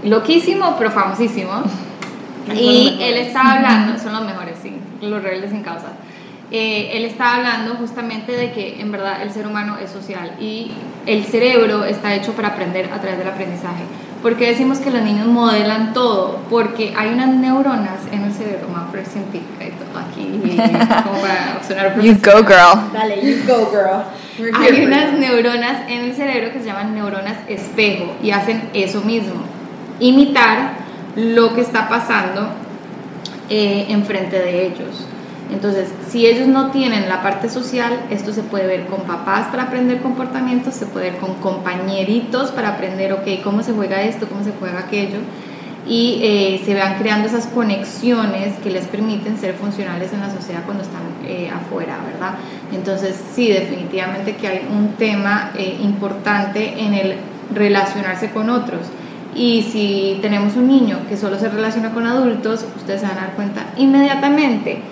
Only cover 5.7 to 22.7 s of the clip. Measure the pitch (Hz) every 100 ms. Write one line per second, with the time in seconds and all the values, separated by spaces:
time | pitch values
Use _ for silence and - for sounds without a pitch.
5.7 | - - - - - - - - 226 220
6.7 | 214 196 220 226 220 247 247 247 226 220
7.7 | 240 233 247 233 220 214 247 240 240 196
8.7 | - 208 202 196 196 208 208 208 208 208
9.7 | 208 185 180 - 190 170 - 214 220 226
10.7 | - - - - 214 208 233 247 247 220
11.7 | 208 202 208 208 202 202 220 208 202 180
12.7 | 180 185 208 196 180 185 190 185 175 180
13.7 | 175 175 - - - 233 226 240 233 262
14.7 | 277 277 247 214 208 226 240 226 214 208
15.7 | 220 220 254 247 202 185 - - 233 214
16.7 | - 214 - 214 240 262 262 262 262 277
17.7 | 240 202 190 - 208 202 202 214 190 180
18.7 | 175 175 202 190 208 180 170 170 - -
19.7 | - - - - - - 196 - 180 226
20.7 | 226 226 226 220 196 196 185 175 185 -
21.7 | 190 196 196 214 208 208 202 214 190 175